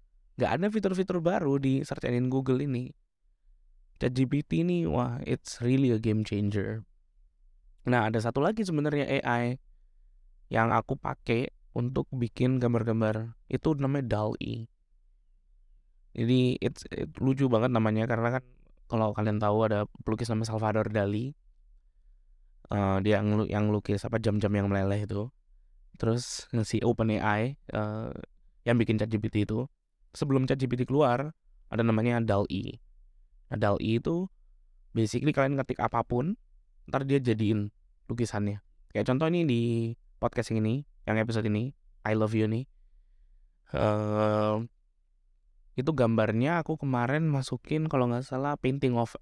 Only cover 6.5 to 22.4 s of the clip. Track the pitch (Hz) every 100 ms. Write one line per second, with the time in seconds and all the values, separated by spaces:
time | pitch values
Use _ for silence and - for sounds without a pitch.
6.5 | 104 101 110 - _ _ _ _ _ _
7.5 | _ - - - 123 110 110 117 127 156
8.5 | 220 196 156 147 143 139 139 - 120 120
9.5 | 127 - - _ _ - - - - -
10.5 | - 113 113 - 139 - 131 - 117 131
11.5 | - - 120 120 135 139 131 120 - 127
12.5 | 131 120 117 110 113 110 110 113 113 -
13.5 | 127 156 147 135 143 127 107 107 - -
14.5 | 113 113 _ _ _ _ _ _ _ _
15.5 | _ _ - _ _ - - 117 127 123
16.5 | - - - - - - - 131 135 135
17.5 | 117 123 117 110 107 110 117 117 127 -
18.5 | - - - - 117 110 104 107 104 104
19.5 | 107 110 104 104 - - 110 117 110 110
20.5 | 110 110 107 107 110 101 104 127 147 _
21.5 | - - - _ _ - - _ -